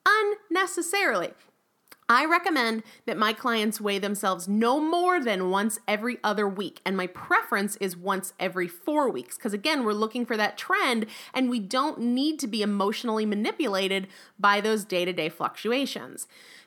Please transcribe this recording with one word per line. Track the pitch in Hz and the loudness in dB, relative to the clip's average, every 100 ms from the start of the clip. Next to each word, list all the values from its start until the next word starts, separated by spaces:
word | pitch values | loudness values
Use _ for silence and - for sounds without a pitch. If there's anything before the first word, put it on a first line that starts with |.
| 370 | 2
unnecessarily. | 427 415 415 - 349 370 359 330 392 359 202 170 - _ _ _ _ _ - - | 4 2 -2 -2 0 0 -2 -2 0 2 2 -2 -8 _ _ _ _ _ -8 2
I | 240 311 | 4 4
recommend | 349 370 302 226 220 - - - | 2 2 2 2 0 -6 -12 -6
that | 202 | 0
my | 214 | 2
clients | 226 254 226 214 208 | 2 0 2 0 0
weigh | 208 196 | -2 0
themselves | 196 202 202 180 175 | -2 0 0 0 0
no | 208 226 285 | 2 4 4
more | 311 349 359 359 | 2 2 2 2
than | 240 190 185 | 0 0 2
once | 190 220 - - | 2 0 -2 -2
every | 208 233 233 | -2 -2 -2
other | - 208 208 | -2 0 -2
week, | 196 185 - 180 | -2 -8 -4 -2
and | 190 | 0
my | 185 | -2
preference | - - 381 - 214 202 - | -6 0 0 2 0 0 -2
is | 196 175 | -4 -4
once | 185 190 - - | -2 -2 -4 -4
every | 185 180 175 | -4 -2 -4
four | - - 302 262 | -4 -2 0 2
weeks, | 127 - - | 0 -8 -8
'cause | 226 | -6
again, | 202 311 302 | -2 0 0
we're | 226 | 0
looking | 208 220 247 | 0 -2 -2
for | 240 220 | -2 0
that | 208 - | 0 -2
trend, | - 392 320 226 214 - - | -2 0 2 0 -2 -8 -8
and | 254 254 | -2 0
we | 240 | 0
don't | 190 254 302 - | -2 0 0 0
need | 233 247 294 311 | 0 0 0 -2
to | 233 | -4
be | 214 | -2
emotionally | 208 202 196 214 240 220 214 | 0 2 0 0 -2 0 0
manipulated | 202 262 440 262 190 190 196 190 - - - | 0 -2 -2 -2 0 0 -2 -4 -14 -20 0
by | 202 208 | 2 2
those | 208 220 202 | 2 0 0
day-to-day | 180 175 170 151 | -2 0 -2 -4
fluctuations. | - 127 - 208 247 269 - - - - - - - | -4 -6 -4 -2 -2 -2 -6 -10 -14 -16 -16 -20 -20